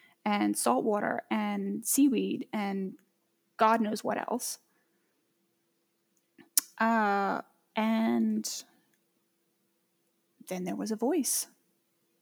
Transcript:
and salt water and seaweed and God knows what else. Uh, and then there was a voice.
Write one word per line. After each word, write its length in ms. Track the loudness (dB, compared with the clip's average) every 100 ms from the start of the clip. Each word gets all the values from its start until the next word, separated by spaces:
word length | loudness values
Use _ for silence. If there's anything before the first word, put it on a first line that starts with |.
| -20 _
and 320 | -2 0 0
salt 300 | 2 2 2
water 380 | 2 0 0 -4 -2
and 560 | -2 0 -2 -4 -4 -2
seaweed 600 | 4 4 4 0 -4 -6
and 420 | -4 -4 -4 -6 -10 _ _ _ _ _ 2
God 240 | 4 4
knows 240 | 0 -2
what 140 | -4 -4
else. 400 | -4 -4 -6 -10 _ _ _ _ _ _ _ _ _ _ _ _ _ _ _ _ _ -20 -4 -4 -4 -2
Uh, 640 | 2 2 2 2 0 -2 -6 _ _
and 880 | -2 0 2 2 2 2 0 -4 -10 -14 _ _ _ _ _ _ _ _ _ _ _ _ _ _ _ _ _ -8
then 160 | -6
there 120 | -4 -4
was 140 | -4
a 60 | -2
voice. 500 | 0 0 0 -2 -4 _ _ _ _ _ _ _